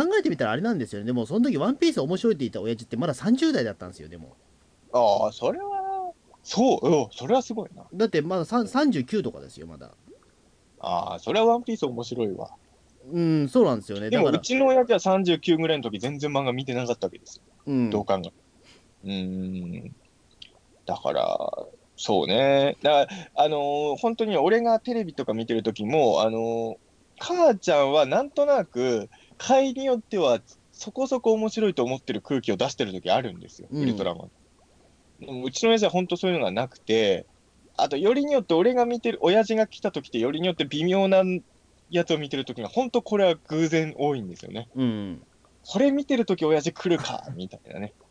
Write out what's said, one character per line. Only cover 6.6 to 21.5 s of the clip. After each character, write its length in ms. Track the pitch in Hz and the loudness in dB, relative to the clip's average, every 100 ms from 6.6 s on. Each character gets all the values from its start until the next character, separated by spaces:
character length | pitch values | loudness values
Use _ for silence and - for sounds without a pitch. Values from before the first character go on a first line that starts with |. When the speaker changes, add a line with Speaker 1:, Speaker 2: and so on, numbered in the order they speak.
| 254 175 | 2 2
Speaker 2:
う、 100 | 139 | 2
う 80 | 156 110 | 0 0
ん、 20 | |
そ 160 | - 131 | -8 -2
れ 80 | 254 | 0
は 60 | |
す 120 | - | 0
ご 120 | 220 175 | -8 -10
い 40 | - | -16
な。 100 | - | -16
Speaker 1:
だ 120 | 180 220 | -4 0
っ 20 | |
て 120 | 165 | 0
ま 160 | 151 185 | -2 -4
だ 80 | 160 | -2
さ 140 | 240 | -2
ん、 80 | 214 | -2
三 240 | 262 302 | 0 2
十 120 | 170 | 0
九 200 | 123 214 | -2 -4
と 80 | 123 | -4
か 80 | 71 | -10
で 100 | 69 | -18
す 80 | - | -18
よ、 80 | 82 | -18
ま 100 | 76 | -18
だ。 140 | 62 _ - - _ _ _ _ _ _ | -20 _ -20 -20 _ _ _ _ _ _
Speaker 2:
あ 360 | - 87 - 90 | -4 -2 -4 -8
あ、 40 | |
そ 120 | - | -2
れ 80 | 185 | 2
は 60 | 226 | 4
ワ 120 | 240 | 2
ン 60 | |
ピ 100 | 240 | -2
ー 40 | 226 | -4
ス 80 | 143 | -4
面 180 | 120 | -4
白 200 | 120 120 107 | -8 -4 -4
い 60 | |
わ。 180 | 90 - - _ _ _ _ 131 | -4 -12 -16 _ _ _ _ -6
Speaker 1:
う 80 | 170 | 0
ん、 300 | 165 156 143 | 2 2 4
そ 120 | 254 | 4
う 40 | 196 | 4
な 100 | 113 | 2
ん 40 | |
で 60 | 98 | -4
す 60 | |
よ 80 | 101 | -6
ね。 100 | 107 | -2
Speaker 2:
で 80 | 247 | 2
も、 80 | - | 2
Speaker 1:
だ 60 | |
か 60 | 302 | 2
ら、 40 | |
Speaker 2:
う 20 | |
ち 120 | - 262 | 0 2
の 120 | 269 | 4
親 160 | 262 | 4
父 100 | 240 | 4
は 60 | 202 | 2
三 240 | 190 190 | 4 2
十 160 | 175 160 | 2 2
九 180 | - 160 | 2 2
ぐ 100 | 165 | 2
ら 80 | 151 | 0
い 20 | |
の 60 | |
時 160 | 117 104 | -2 -6
全 200 | 120 143 | -6 -6
然 100 | 147 | -2
漫 120 | 139 | -2
画 100 | 135 | 0
見 120 | 123 135 | -2 -4
て 80 | |
な 120 | 123 123 | -4 -4
か 80 | |
っ 40 | 117 | -4
た 100 | 95 | -4
わ 40 | |
け 80 | - | -8
で 60 | - | -20
す 120 | - | -20
よ。 60 | _ _ - | _ _ -4
Speaker 1:
う 60 | |
ん。 160 | 135 117 | 0 0
Speaker 2:
ど 120 | 104 | 0
う 40 | 101 | 0
考 140 | 95 | -2
え、 80 | 85 - _ _ _ - _ _ 95 | -2 -16 _ _ _ -20 _ _ -8
う 20 | |
ー 800 | 98 92 92 92 92 87 87 - | -6 -6 -6 -6 -8 -8 -12 -14
ん。 100 | - _ _ _ _ - _ _ _ - | -20 _ _ _ _ -20 _ _ _ -10
だ 120 | - | -6
か 160 | 67 | -4
ら、 520 | 69 50 50 - | -2 -2 -2 -6